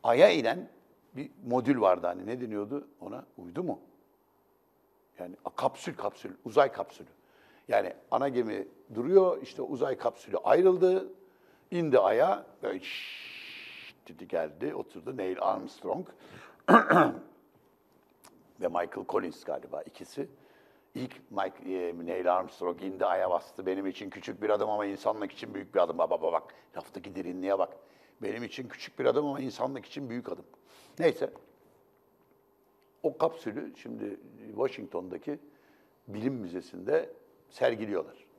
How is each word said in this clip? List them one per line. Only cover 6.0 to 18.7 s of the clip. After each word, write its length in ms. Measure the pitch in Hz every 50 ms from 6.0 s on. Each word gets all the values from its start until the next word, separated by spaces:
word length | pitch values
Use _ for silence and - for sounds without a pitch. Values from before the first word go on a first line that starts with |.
| - 101 - - - 101 92 - -
uzay 260 | 117 104 131 139 135
kapsülü. 380 | - - 90 - - - 85 - - _ _ _ _ _ _ _ _ _ _
Yani 260 | - 113 110 98 90 - - - _
ana 180 | - 113 135 143
gemi 380 | 131 123 117 110 101 98 98 - - - _ _ 113
duruyor, 460 | 107 120 151 185 196 185 180 - -
işte 200 | 131 - - -
uzay 360 | 131 - 147 120 143 139 127
kapsülü 400 | - - 117 - - - - 98
ayrıldı, 720 | 87 - - - 165 185 190 185 175 185 185 185 196 196 - - - - _ _ _ _ _ _ _ _ _
indi 280 | 185 175 170 156 123 120
Ay'a, 460 | 98 98 110 113 143 185 202 208 - - - _ -
böyle 160 | 101 95 95
şşş 1160 | - - - - - - - - - - - - - - - - - - - - - - - _ _
dedi, 200 | - 85 - 92
geldi, 480 | 87 - 82 80 78 73 80 120 147 156
oturdu 420 | - - - - 92 78 - 135
Neil 200 | 123 95 92 92 -
Armstrong. 680 | 92 98 - - - - - - - - - 170 185 - - - - - - - - - - _ _
<clears throat> 480 | - - 226 - - 170 175 151 139 135 - - - - _ _ _ _ _ _ _ _ _ _ _ _ _ _ _ _ _ _ - _ _ _ _ _ -
Ve 60 | 92
Michael 380 | 85